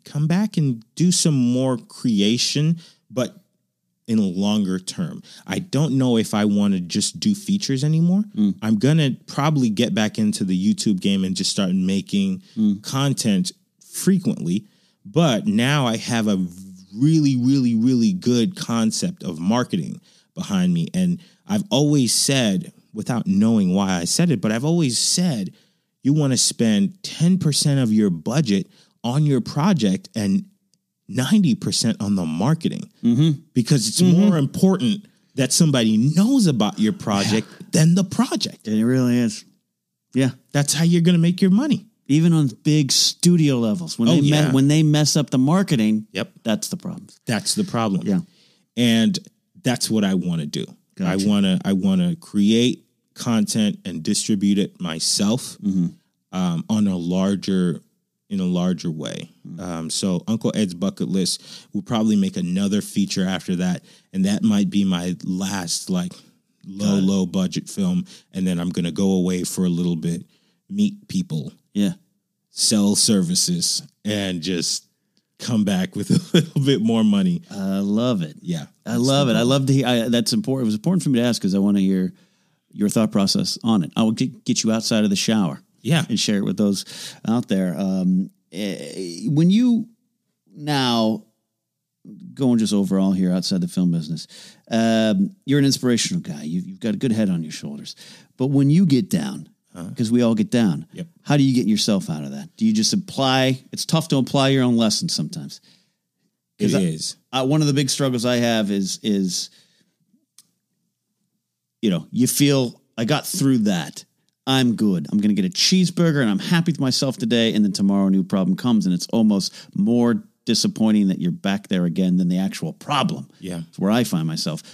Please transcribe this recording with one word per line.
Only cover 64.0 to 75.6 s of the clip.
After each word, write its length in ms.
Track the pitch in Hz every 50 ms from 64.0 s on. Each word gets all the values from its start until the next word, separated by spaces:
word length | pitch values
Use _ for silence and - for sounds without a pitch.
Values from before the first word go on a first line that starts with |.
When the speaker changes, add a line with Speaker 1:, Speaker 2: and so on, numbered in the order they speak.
| _ _ -
Speaker 1:
and 100 | 95 95
that 180 | 98 101 - -
might 260 | 110 104 101 101 87
be 140 | 101 101 98
my 320 | 95 90 87 87 90 90 - -
last, 640 | - 92 92 98 95 101 98 90 85 - - - -
like, 240 | 92 90 90 90 - - - _ _ _ _ _ _ _ -
low, 200 | 95 95 98 104
Speaker 2:
Got 120 | 101 98 98
it. 20 | 95
Speaker 1:
low 220 | 95 98 95 92
budget 420 | 87 - 95 92 90 - - - -
film, 360 | - - 98 90 90 90 90 - - - - _ -
and 120 | 95 92
then 140 | 92 90 85
I'm 100 | 87 90
gonna 220 | - 95 87 85
go 200 | 78 87 98 95 95
away 300 | 92 87 92 92 90 87
for 220 | - - - 92
a 40 | 90
little 260 | 87 85 90 87 85
bit, 300 | 80 78 85 85 87 - - _ _ _ _ _ _ _ -
meet 380 | 95 101 104 101 - - - -
people, 460 | - 95 85 - 80 80 65 - - _ _ _ -
Speaker 2:
Yeah. 200 | 101 101 95 85 - _ _ _ _ _ _ _ _ _ _
Speaker 1:
sell 440 | _ - - - 113 104 101 101 101
services, 840 | - - - 110 98 90 82 90 92 - - 90 85 85 - - - - - _ _ -
and 360 | 104 107 101 101 95 92 87 78
just 400 | 92 92 85 80 - - - - _ _ _ _ _ _ _ _ _ _ -
come 240 | - - 123 107